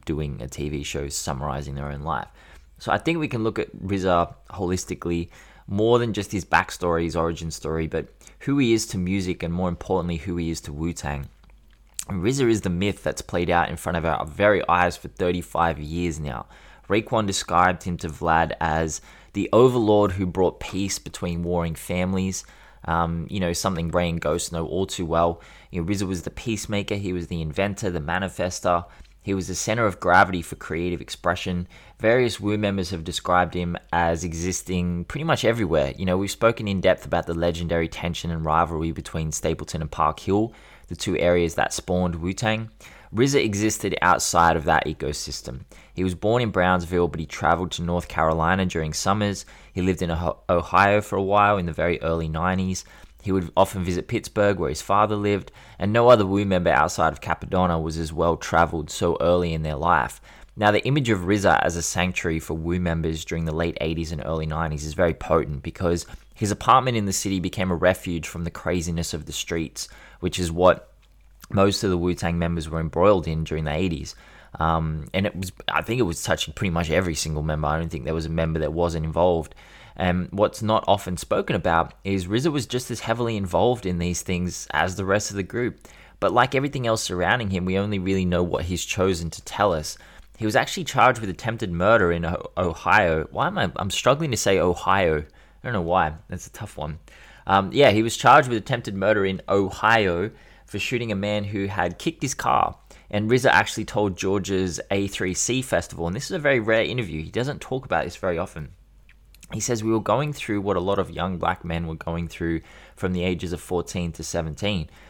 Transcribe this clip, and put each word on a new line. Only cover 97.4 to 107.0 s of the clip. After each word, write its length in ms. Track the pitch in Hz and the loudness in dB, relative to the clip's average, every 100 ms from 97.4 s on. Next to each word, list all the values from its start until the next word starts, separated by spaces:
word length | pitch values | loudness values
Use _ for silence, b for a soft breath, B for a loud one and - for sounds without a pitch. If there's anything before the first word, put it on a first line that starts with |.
| - | 2
Um, 240 | 98 95 | 2 4
yeah, 180 | 135 135 | 6 6
he 120 | 104 | 6
was 140 | 113 - | 2 4
charged 320 | 123 143 131 | 8 8 6
with 80 | 113 | -2
attempted 380 | - 120 117 | -2 -4 -4
murder 320 | 95 98 107 95 | 0 4 4 2
in 160 | 95 - | -2 0
Ohio 800 | 98 95 - 107 113 98 85 107 - B B | 2 2 2 4 6 4 2 -2 -6 B B
for 140 | - 104 | -12 -8
shooting 340 | - 120 117 | -4 -4 -2
a 40 | 95 | -4
man 280 | 104 104 | -2 -2
who 220 | 101 104 98 | -2 -4 -4
had 320 | 98 90 87 | 0 -2 -2
kicked 240 | 165 160 | -6 -4
his 120 | 135 | -6
car. 420 | - - 60 50 - B B B | -2 0 2 2 -4 B B B
And 180 | 101 107 | -2 2
rizza 220 | 127 123 | 4 6
actually 340 | 98 98 - | 4 4 -4
told 320 | 107 104 104 90 | -4 0 0 0
Georgia's 640 | 95 101 92 95 92 80 - | 0 0 0 0 0 -4 -4
A 180 | 98 101 | -2 -2
three 260 | - 92 | -2 -4
C 280 | 90 - 131 | -2 -2 -2
Festival, 440 | 127 85 - 82 85 | 0 -2 -2 -6 -4
and 80 | |
this 120 | 104 - | -4 -6
is 40 | |
a 80 | 190 | -2
very 220 | 147 131 | 2 2
rare 240 | 107 113 | 4 2
interview, 380 | 80 123 | 2 -2